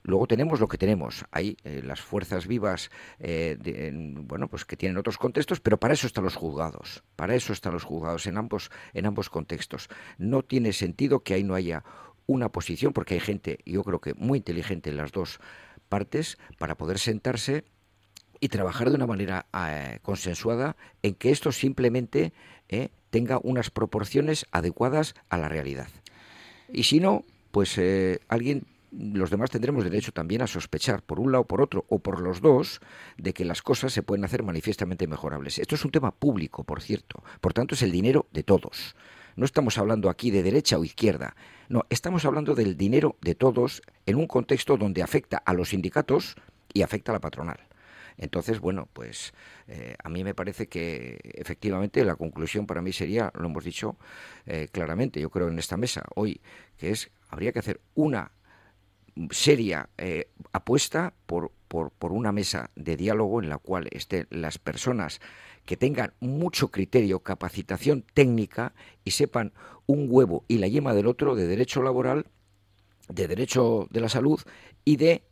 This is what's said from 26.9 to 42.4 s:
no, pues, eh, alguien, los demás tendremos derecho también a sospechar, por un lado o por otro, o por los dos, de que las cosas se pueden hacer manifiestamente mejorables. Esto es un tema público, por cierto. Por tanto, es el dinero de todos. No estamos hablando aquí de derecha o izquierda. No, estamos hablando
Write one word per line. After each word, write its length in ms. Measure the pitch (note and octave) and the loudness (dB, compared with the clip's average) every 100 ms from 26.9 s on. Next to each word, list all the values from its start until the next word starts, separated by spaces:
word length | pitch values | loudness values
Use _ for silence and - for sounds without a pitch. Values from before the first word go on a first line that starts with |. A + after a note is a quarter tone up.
| D3+ | 6
no, 240 | F#3+ G#3 - _ _ | 6 2 -2 _ _
pues, 260 | G2+ G2 - | 2 2 2
eh, 420 | F2+ F#2+ F#2 F2+ _ | 4 4 2 0 _
alguien, 400 | A#2 A#2+ C#3+ - _ _ | 0 0 -2 -6 _ _
los 380 | C4+ G#2 G2+ F#2 | -10 -4 0 0
demás 220 | G2+ B2+ | 2 0
tendremos 340 | A#2 B2 C#3+ | 0 0 2
derecho 260 | F2+ G#2 - | 2 0 -2
también 300 | - E2 A2 | -6 -2 -2
a 60 | B2 | -2
sospechar, 540 | F2 - D2+ - G#2 | -4 -6 -2 0 -2
por 200 | - D#2 | -2 0
un 100 | C3 | 2
lado 120 | C3 | 2
o 40 | A2+ | 2
por 140 | F#2+ | 2
otro, 240 | - G2 - | 2 0 0
o 120 | G#2 | 0
por 200 | - F2 | 0 -2
los 220 | F2+ F2+ | -4 4
dos, 400 | D#3 C3 F3 - - - - - | 8 8 4 -8 -16 -20 -20 -6
de 160 | F#2 | -6
que 120 | - | -4
las 160 | F2+ F2 | -4 -2
cosas 320 | - B2 C3 | 0 0 2
se 100 | G#2 | -2
pueden 220 | - G2+ | 0 -2
hacer 180 | G2 B2 | 0 -2
manifiestamente 640 | G#2 D#2+ G#2+ G2+ F2+ F2+ F2 | -2 -2 -2 -2 -4 -2 -2
mejorables. 500 | D2+ D2+ D2 C#2 - | -4 -6 -6 -6 -6
Esto 180 | - | -2
es 100 | D3+ | -2
un 60 | C#3+ | 0
tema 200 | D#3 B2 | 0 0
público, 540 | - C#3+ G#2 D2+ - | 0 0 2 -4 -6
por 160 | - D2+ | -6 -8
cierto. 420 | - G2+ _ - - - | -4 -4 _ -18 -18 -2
Por 140 | F2+ | 0
tanto, 200 | A2 - | 0 0
es 100 | C3+ | 2
el 100 | G#2+ | 2
dinero 340 | F2 A2 C#3+ - | 4 4 4 2
de 100 | D2+ | -4
todos. 540 | - F#2+ - - - - - - - - | 4 4 4 -12 -14 -16 -20 -20 -16 -2
No 80 | |
estamos 320 | B2+ - B2 A#2 | 2 2 2 2
hablando 320 | G#2 A2 G2 | 2 4 2
aquí 200 | - A#2+ | 2 2
de 140 | G2 | 4
derecha 340 | F2+ C3+ - D#2+ | 4 4 4 2
o 60 | |
izquierda. 540 | E2 - - C#2 - - - - - | 0 2 2 2 -6 -12 -20 -20 -2
No, 160 | A#2+ - | 0 2
estamos 360 | - E3+ F3+ | -2 0 2
hablando 280 | C#3+ D3+ | 2 2